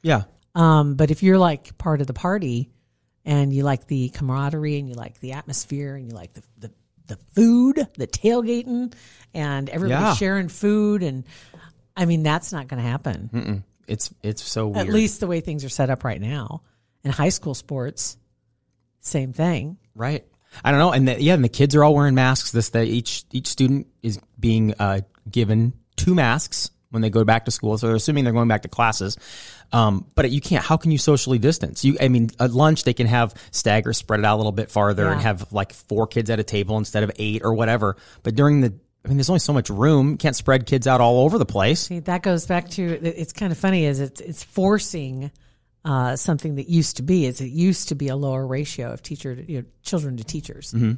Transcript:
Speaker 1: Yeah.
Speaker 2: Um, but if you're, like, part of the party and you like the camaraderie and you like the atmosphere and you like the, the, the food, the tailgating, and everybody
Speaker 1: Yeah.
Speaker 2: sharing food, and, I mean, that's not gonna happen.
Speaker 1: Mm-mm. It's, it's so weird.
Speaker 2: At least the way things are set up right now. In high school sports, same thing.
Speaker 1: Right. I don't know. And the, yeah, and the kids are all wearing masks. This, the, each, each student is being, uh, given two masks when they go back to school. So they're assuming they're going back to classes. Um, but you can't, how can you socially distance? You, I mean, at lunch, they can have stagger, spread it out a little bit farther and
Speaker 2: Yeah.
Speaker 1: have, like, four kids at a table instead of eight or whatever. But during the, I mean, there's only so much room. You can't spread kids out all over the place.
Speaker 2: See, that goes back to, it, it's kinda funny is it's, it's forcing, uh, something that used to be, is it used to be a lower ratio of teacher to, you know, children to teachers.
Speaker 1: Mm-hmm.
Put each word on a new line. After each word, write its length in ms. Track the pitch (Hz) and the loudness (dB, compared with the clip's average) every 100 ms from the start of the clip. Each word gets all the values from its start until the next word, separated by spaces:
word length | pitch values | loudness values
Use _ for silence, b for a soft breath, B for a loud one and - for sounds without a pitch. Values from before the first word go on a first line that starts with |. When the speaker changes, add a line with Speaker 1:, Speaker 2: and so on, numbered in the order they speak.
Speaker 1:
Yeah. 200 | 160 131 98 _ _ 175 | 2 0 0 _ _ 2
Speaker 2:
Um, 400 | 165 156 147 135 | 4 6 2 2
but 160 | 156 | 0
if 100 | 151 | 2
you're, 160 | 190 190 | 4 6
like, 400 | 175 147 - - | 4 0 -10 -8
part 220 | 170 151 | -2 -2
of 80 | 139 | -2
the 60 | |
party 560 | 117 180 202 156 120 135 _ _ _ _ _ - | -4 -4 -2 -2 -4 -4 _ _ _ _ _ 0
and 260 | 147 139 | 2 2
you 100 | 135 | 2
like 240 | 139 135 - | 0 -2 -2
the 200 | 143 127 | -4 -4
camaraderie 720 | - 135 131 139 156 151 147 | -4 -4 -2 -2 -4 -4 -4
and 80 | 139 | -6
you 80 | 120 | -12
like 240 | - - | -14 -16
the 140 | 127 | -14
atmosphere 640 | 135 156 139 - 143 143 139 | -14 -10 -10 -8 -8 -8 -10
and 120 | 123 | -14
you 60 | 113 | -16
like 180 | 85 | -18
the, 80 | - _ _ | -20 _ _
the, 120 | 110 _ _ _ _ | -20 _ _ _ _
the 100 | - _ - | -18 _ 4
food, 500 | 226 240 254 285 262 - | 6 6 4 2 -4 -6
the 100 | 123 | -8
tailgating, 840 | - 208 240 226 240 240 240 247 B B B B | 0 0 2 0 -4 -4 -6 -6 B B B B
and 360 | - 147 139 135 | -8 -6 -4 -6
everybody 320 | 170 190 135 | -4 -2 0
Speaker 1:
Yeah. 120 | 208 139 | 0 0
Speaker 2:
sharing 320 | 196 196 180 | -2 -2 -4
food, 560 | - 202 214 208 208 | -4 0 2 2 0
and, 220 | 175 131 127 B B B B _ _ - | -2 -6 -12 B B B B _ _ -2
I 80 | 170 | 0
mean, 180 | 170 | 2
that's 300 | 156 156 - | 2 -2 -4
not 160 | 165 131 | -12 -8
gonna 120 | 127 | -6
happen. 480 | 120 127 - 87 110 | -4 -4 -6 -8 -8
Speaker 1:
Mm-mm. 300 | 117 - 101 - _ - | -8 -6 -8 -8 _ -10
It's, 240 | 107 - - | -8 -8 -8
it's 180 | 104 104 | -8 -8
so 280 | - - 110 | -8 -4 -4
weird. 180 | 104 190 | -2 0
Speaker 2:
At 60 | |
least 260 | 214 220 214 | 2 2 -2
the 80 | 190 | -4
way 140 | 170 | -4
things 240 | 165 151 135 | -4 -8 -8
are 40 | |
set 200 | - 131 | -6 -4
up 160 | 131 131 | -2 -4
right 160 | 92 | -6
now. 400 | 104 143 113 160 _ _ _ _ | -6 -6 -8 -12 _ _ _ _
In 80 | 139 | -8
high 180 | 131 147 | 0 0
school 240 | - 160 | 0 -6
sports, 600 | 131 - 139 127 - - - _ _ _ _ _ _ _ _ | -10 -8 -8 -8 -8 -12 -12 _ _ _ _ _ _ _ _
same 320 | - 151 131 | -6 -4 -4
thing. 440 | 123 165 156 143 190 _ - | -2 -2 -2 -6 -12 _ -8
Speaker 1:
Right. 300 | 120 151 _ _ B B | -6 -6 _ _ B B
I 80 | - | 2
don't 80 | 143 | 4
know. 120 | 175 | 4
And 160 | 135 131 | 4 2
the, 140 | 120 | 2
yeah, 120 | 147 | 2
and 100 | 180 | 4
the 60 | 120 | 2
kids 260 | - 143 147 | 2 4 6
are 80 | |
all 100 | 147 147 | 6 6
wearing 200 | 143 131 | 4 4
masks. 360 | 127 131 - | 4 2 0
This, 180 | 117 110 | -2 0
the, 140 | 117 | 0
each, 420 | 113 117 117 - - | 0 -2 -4 -10 -6
each 160 | 127 - | -8 -6
student 400 | - 131 139 - _ | 0 2 2 -4 _
is 180 | 117 101 _ - | -6 -6 _ -2
being, 340 | 117 110 110 104 | 2 4 2 2
uh, 220 | 101 98 95 _ - | 0 0 -4 _ -6
given 440 | 120 107 110 117 - _ - | -2 2 4 2 -2 _ -2
two 200 | - 180 | 2 4
masks 560 | 127 131 - - - _ _ | 4 2 -2 -6 -8 _ _
when 120 | 117 | -2
they 80 | 110 | 2
go 140 | 107 | 2
back 220 | 110 113 - | 4 4 2
to 60 | |
school. 260 | - 110 110 | -4 -2 0
So 100 | 117 | 0
they're 80 | 113 | 0
assuming 280 | - 147 | 2 2
they're 100 | 127 | 2
going 140 | 117 117 | 2 2
back 160 | 107 | 2
to 40 | - | -2
classes. 500 | - 117 110 98 - B B B B B | -2 0 0 -6 -8 B B B B B
Um, 340 | 117 110 98 - - | 2 4 2 -2 0
but 160 | 139 | 0
you 100 | 139 | 0
can't, 220 | - 147 - | 0 0 2
how 120 | 160 | 0
can 120 | 165 | 2
you 80 | 151 | 2
socially 400 | - 143 - 123 | 2 2 2 2
distance? 480 | 123 160 76 - 135 | 2 0 -4 0 0
You, 120 | 139 | 2
I 60 | 131 | 4
mean, 240 | 123 117 - | 4 2 0
at 120 | 123 | -2
lunch, 320 | 120 156 156 | 4 4 4
they 100 | - | 0
can 120 | 120 117 | 0 2
have 300 | 123 117 - B | 2 0 -4 B
stagger, 420 | - 117 107 107 | -4 2 2 0
spread 260 | 113 - 107 | -4 -2 2
it 60 | 104 | 2
out 100 | 107 | 2
a 20 | |
little 140 | 107 | 0
bit 200 | 101 110 | -2 -2
farther 360 | - 101 101 - | 0 2 2 0
and 120 | 98 | 2
Speaker 2:
Yeah. 60 | 110 | 0
Speaker 1:
have, 260 | 95 98 | -2 -4
like, 200 | 104 98 | -4 -4
four 340 | - - 104 110 | -8 -6 -2 0
kids 220 | - 110 | -2 -2
at 80 | 113 | -2
a 40 | |
table 340 | 107 104 98 107 | -2 -2 -2 -2
instead 260 | 104 107 | -2 -2
of 80 | 104 - | -2 -2
eight 240 | 107 110 113 | -4 -2 -2
or 80 | |
whatever. 420 | 110 113 117 104 95 B B | 0 2 2 0 -4 B B
But 100 | - 110 | -4 2
during 260 | 143 147 | 4 4
the, 120 | 123 101 _ _ - | 2 -2 _ _ -2
I 20 | |
mean, 100 | 139 | -2
there's 120 | 135 | 2
only 100 | 175 | 0
so 140 | - | 2
much 160 | 143 - | 0 0
room. 420 | 101 135 151 135 | 2 4 6 4
You 60 | 151 | 2
can't 180 | 156 127 | -2 0
spread 300 | - 131 120 | 4 4 4
kids 220 | 135 123 | 0 2
out 120 | 127 | 4
all 180 | 117 123 | 6 6
over 140 | 139 220 | 4 2
the 80 | 240 | 0
place. 360 | 202 110 170 | 2 2 2
Speaker 2:
See, 180 | - 170 | -2 -8
that 240 | 165 180 | -4 -2
goes 240 | 196 170 - | 0 -2 0
back 220 | 175 175 | -4 -4
to, 120 | 175 | -6
it, 200 | 175 165 165 | -4 -4 -6
it's 280 | 165 160 | -6 -10
kinda 200 | - 202 160 | -6 -4 -2
funny 300 | 190 190 151 | 0 2 2
is 140 | 139 | 0
it's, 200 | 139 - | -4 -8
it's 220 | - 156 | -12 -12
forcing, 840 | - - 190 208 - 170 135 131 143 _ _ _ _ _ 156 | -8 0 2 2 -2 -8 -8 -8 -10 _ _ _ _ _ -2
uh, 300 | 135 123 131 | 0 0 -2
something 400 | - 151 160 139 | -2 -2 -2 -8
that 120 | 135 | 0
used 300 | 170 147 - | 0 0 -4
to 60 | |
be, 220 | 131 180 135 | 0 2 0
is 120 | 127 | -4
it 80 | 131 | -6
used 380 | 143 180 180 - | 0 0 0 -4
to 60 | 143 | -6
be 120 | 143 | -4
a 80 | 135 | -4
lower 300 | 139 131 135 | -2 -4 -4
ratio 440 | 131 147 - 120 | -4 -6 -8 -10
of 120 | 120 | -10
teacher 320 | - 147 139 123 | -12 -12 -10 -10
to, 140 | 123 | -8
you 80 | 143 | -10
know, 60 | 117 _ | -10 _
children 340 | - 180 147 123 | -6 -4 -4 -8
to 60 | |
teachers. 500 | 110 151 - - - | -8 -10 -10 -16 -6
Speaker 1:
Mm-hmm. 200 | 117 113 | 0 0